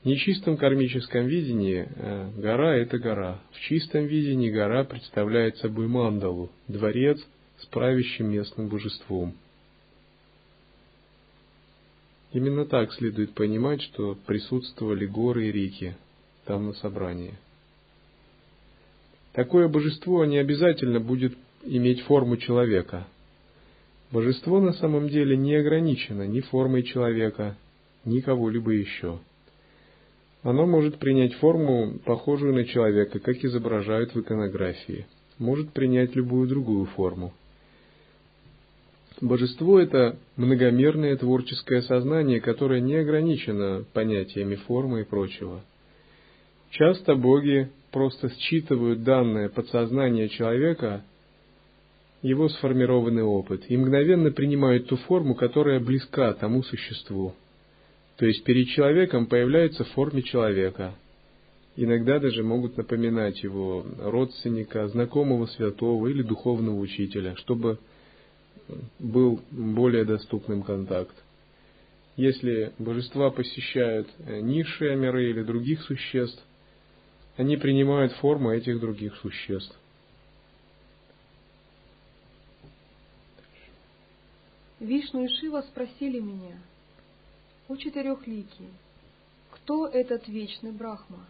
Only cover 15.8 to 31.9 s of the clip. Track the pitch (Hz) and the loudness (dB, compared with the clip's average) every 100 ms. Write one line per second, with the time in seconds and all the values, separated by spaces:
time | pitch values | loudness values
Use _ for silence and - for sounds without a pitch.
15.8 | 92 92 _ _ _ _ - 101 104 101 | -12 -12 _ _ _ _ -6 -4 -4 -6
16.8 | 107 98 95 87 87 101 _ _ _ _ | -8 -6 -6 -8 -12 -16 _ _ _ _
17.8 | _ _ _ _ _ _ _ _ _ _ | _ _ _ _ _ _ _ _ _ _
18.8 | _ _ _ _ _ - 123 175 170 151 | _ _ _ _ _ -4 2 4 4 4
19.8 | 151 151 - 180 151 143 139 147 175 160 | 0 -4 0 2 4 2 2 4 2 2
20.8 | 123 120 113 127 127 127 - _ 254 127 | 0 0 0 -2 -2 -4 -20 _ -4 0
21.8 | 123 123 - 143 123 120 - 120 120 98 | 2 2 4 4 4 -2 0 2 4 2
22.8 | 85 90 92 _ _ _ _ _ _ _ | 0 -10 -12 _ _ _ _ _ _ _
23.8 | _ _ _ 120 117 127 - 190 190 - | _ _ _ 0 0 0 2 4 4 2
24.8 | 160 151 147 147 139 135 139 151 147 156 | 0 0 0 2 2 2 4 2 4 2
25.8 | 165 123 - 101 98 117 135 131 131 131 | 2 0 -4 -6 -4 -4 -2 0 2 2
26.8 | 123 127 120 113 110 - 104 101 _ _ | 0 0 0 2 0 -2 -8 -8 _ _
27.8 | _ _ 117 120 135 131 113 117 110 107 | _ _ -2 -2 0 0 2 0 0 0
28.8 | 98 - 87 85 - _ _ _ _ _ | -2 -6 -8 -8 -14 _ _ _ _ _
29.8 | _ _ _ _ _ _ 127 131 170 165 | _ _ _ _ _ _ 0 2 4 4
30.8 | 151 151 135 135 127 123 156 165 147 123 | 2 0 2 4 2 4 4 4 2 2
31.8 | 107 | 0